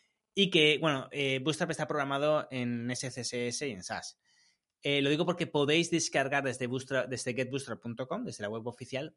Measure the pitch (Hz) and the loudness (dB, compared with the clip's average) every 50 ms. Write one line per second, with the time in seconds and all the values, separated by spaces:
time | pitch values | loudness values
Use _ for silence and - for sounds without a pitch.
0 | _ _ _ _ _ _ - 196 196 180 185 165 151 151 151 127 160 156 139 131 | _ _ _ _ _ _ 2 2 2 4 6 6 6 6 6 4 4 2 2 0
1 | - - - 143 139 135 131 131 127 151 143 - 175 160 151 - 151 - 151 147 | -2 -6 -4 -2 0 0 0 0 0 0 0 0 -2 -2 -2 -4 -2 -2 0 -2
2 | 139 139 139 139 147 151 151 151 - - 131 127 123 120 120 117 117 123 127 - | 0 0 0 2 2 4 2 2 0 -2 -4 -2 -2 -2 -2 -2 -4 -4 -4 -4
3 | - 127 - 127 113 - 123 123 120 120 120 - 147 135 107 92 - - 107 87 | -6 -6 -6 -6 -8 -6 -4 -4 -4 -4 -4 -4 -4 -4 -6 -6 -8 -6 -8 -8
4 | - - - _ _ _ _ _ _ _ _ _ _ _ _ _ - 143 143 143 | -8 -10 -16 _ _ _ _ _ _ _ _ _ _ _ _ _ 0 2 2 4
5 | 139 143 151 147 175 170 175 175 165 165 - 147 143 135 151 170 170 - 170 160 | 4 4 4 2 2 0 0 -2 -2 0 2 2 4 4 4 4 4 2 2 0
6 | - - - 143 135 135 143 139 139 135 117 - 127 120 127 131 127 - 135 127 | 0 2 0 0 2 2 2 0 0 0 -2 -2 -2 -2 -2 -4 -2 0 0 0
7 | - 131 127 117 - 127 117 127 127 123 135 131 - 123 110 - - 120 117 - | 0 0 -4 -4 -4 -4 -2 -2 -2 -2 -2 -4 -4 -6 -10 -8 -6 -8 -6 -6
8 | 131 - 170 220 247 160 110 - 104 101 110 117 113 120 113 - 123 - 131 127 | -6 -6 -4 -6 -6 -8 -8 -6 -6 -6 -6 -4 -6 -8 -8 -10 -12 -8 -6 -6
9 | 151 156 _ | -6 -6 _